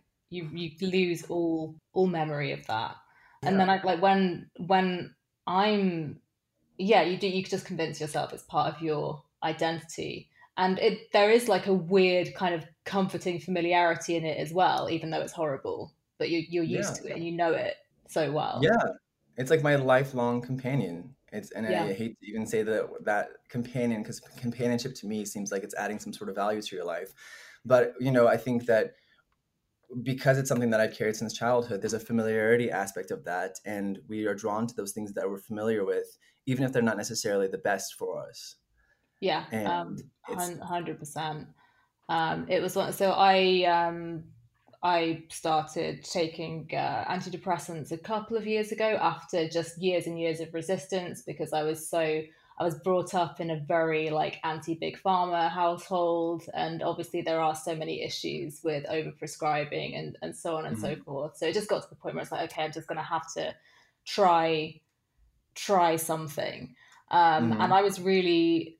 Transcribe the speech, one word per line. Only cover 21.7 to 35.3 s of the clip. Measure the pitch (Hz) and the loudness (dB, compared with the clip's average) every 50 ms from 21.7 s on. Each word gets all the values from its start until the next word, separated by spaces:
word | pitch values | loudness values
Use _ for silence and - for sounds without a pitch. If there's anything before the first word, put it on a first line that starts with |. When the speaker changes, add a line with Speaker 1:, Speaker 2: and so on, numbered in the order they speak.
| 110 107 107 98 | 0 0 0 -2
Speaker 2:
I | 95 | -2
hate | 101 113 113 107 - | -4 -4 -6 -8 -10
to | - 101 | -14 -10
even | 107 110 110 | -6 -6 -4
say | 110 117 110 107 | -2 0 0 2
that, | 110 107 101 - - - - - | 2 0 0 -2 -4 -8 -6 -2
that | 107 104 101 - - - - _ - | 0 0 0 0 -4 -8 -16 _ -8
companion, | - 120 120 - - 123 120 117 113 107 107 | -6 -6 -6 -4 -2 -2 0 0 0 -2 -4
'cause | - 107 - - - - - | -6 -10 -12 -16 -18 -14 -8
companionship | 123 120 117 - 120 120 120 120 - - - | -6 -6 -4 -2 0 0 0 0 -2 -6 -10
to | - - 101 | -10 -8 -6
me | 110 107 101 | -6 -6 -6
seems | 101 - 107 98 - | -6 -8 -8 -6 -4
like | 101 98 101 | -4 -4 -4
it's | 98 - | -6 -6
adding | - 104 101 107 110 | -6 -4 -4 -6 -6
some | - 101 - | -8 -10 -10
sort | - 104 101 | -10 -10 -8
of | 95 | -4
value | 101 98 104 110 107 | -2 -2 -2 -2 -2
to | 104 - 95 | -4 -6 -8
your | 90 87 | -6 -6
life. | 87 85 87 95 - - - - - - - - - - - - | -4 -6 -6 -8 -10 -14 -20 -20 -20 -20 -20 -20 -20 -20 -10 2
But, | 117 127 123 120 120 - - | 4 6 6 6 4 0 0
you | 127 135 | 0 4
know, | 131 123 117 113 | 6 8 8 8
I | 110 113 | 6 4
think | - 127 123 117 120 - | 2 0 0 0 2 4
that | 113 110 101 - - _ _ _ _ _ _ _ _ _ _ _ _ _ _ _ _ _ _ - - 123 117 | 4 4 4 2 -2 _ _ _ _ _ _ _ _ _ _ _ _ _ _ _ _ _ _ -12 -10 -6 -4
because | 131 131 - - 139 131 135 | -2 -2 2 2 4 4 4
it's | 131 - | 2 0
something | 131 120 123 117 | 0 2 2 4
that | 110 107 | 4 4
I've | 110 110 - | 2 2 0
carried | - 110 110 107 | -2 -2 -2 -2
since | - 113 107 - | -2 -4 -6 -4
childhood, | - 117 120 123 120 120 117 104 98 | -2 0 2 2 2 2 0 -2 -4
there's | 113 104 113 | -2 -2 -4
a | 107 | -4
familiarity | - - 117 113 110 110 110 110 107 110 120 120 120 113 | -4 -2 0 0 0 2 2 2 4 4 4 4 2 0
aspect | 85 95 98 98 - 98 92 - | 0 -2 -2 -4 -6 -8 -8 -8
of | 98 - - | -8 -8 -6
that. | 85 87 90 92 95 - - - | -6 -4 -4 -4 -6 -8 -10 -10
And | 104 107 101 101 98 95 - - - | -8 -6 -4 -4 -4 -6 -8 -10 -8
we | 110 107 107 104 | -6 -4 -2 -2
are | 101 | -2
drawn | 101 110 104 104 110 117 117 | -2 -4 -4 -2 -2 -4 -4
to | - | -4
those | - 101 98 | -6 -8 -8
things | - 110 107 101 101 | -8 -8 -10 -8 -6
that | 95 90 | -4 -4
we're | 98 | -4